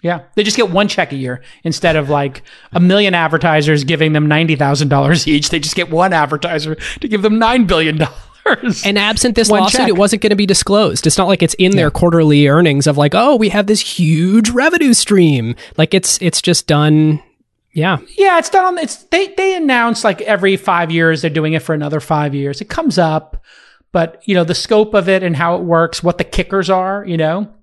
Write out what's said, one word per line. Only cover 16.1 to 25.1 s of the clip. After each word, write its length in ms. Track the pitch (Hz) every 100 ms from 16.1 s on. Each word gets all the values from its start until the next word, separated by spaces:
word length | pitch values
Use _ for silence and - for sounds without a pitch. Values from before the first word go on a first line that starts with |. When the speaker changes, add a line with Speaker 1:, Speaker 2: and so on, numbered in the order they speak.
| -
Speaker 2:
it's 200 | 180 -
just 280 | - 170 -
done. 520 | 147 147 151 156 151 _ _ _ _ _
Yeah. 220 | 151 170 185 - -
Speaker 1:
Yeah, 220 | 392 339
it's 120 | 339
done 140 | 392
on, 140 | 370 359
it's, 180 | 311 - _
they, 180 | 339 381 -
they 200 | 381 370
announce, 480 | 302 247 233 220
like, 160 | 220 175
every 340 | - 202 196 190
five 360 | - 175 165
years, 300 | 165 165 160
they're 80 | 165
doing 240 | 151 156
it 80 | 160
for 120 | -
another 240 | 156 147 151
five 340 | - 156 147
years. 280 | 139 139 139
It 80 | 208
comes 280 | - 320 185
up, 460 | 165 156 - - _ _ _ _ _
but, 320 | 185 165 -
you 100 | - 185
know, 80 |
the 100 | 165
scope 400 | 165 - 214 214
of 140 | 214
it 160 | 185